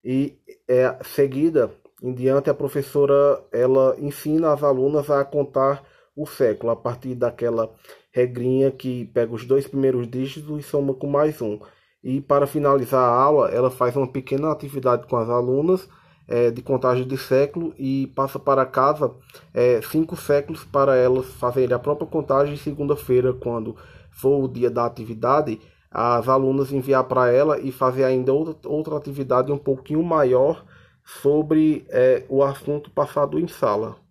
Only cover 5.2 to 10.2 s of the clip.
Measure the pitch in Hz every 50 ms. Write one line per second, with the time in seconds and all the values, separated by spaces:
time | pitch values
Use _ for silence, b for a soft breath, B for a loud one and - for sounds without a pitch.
5.2 | 139 - - 147 139 143 - 135 135 135 143 139 b b b b b b b 139
6.2 | 151 - - - 139 113 107 - - 117 117 - - 123 120 123 - 131 127 120
7.2 | 123 120 117 - 120 117 117 113 113 110 B B B B B B B B _ 127
8.2 | 127 123 123 123 120 127 131 131 135 135 135 135 - 131 127 123 113 - - 123
9.2 | 117 113 120 110 120 123 135 143 135 - 139 135 135 135 127 123 120 117 123 127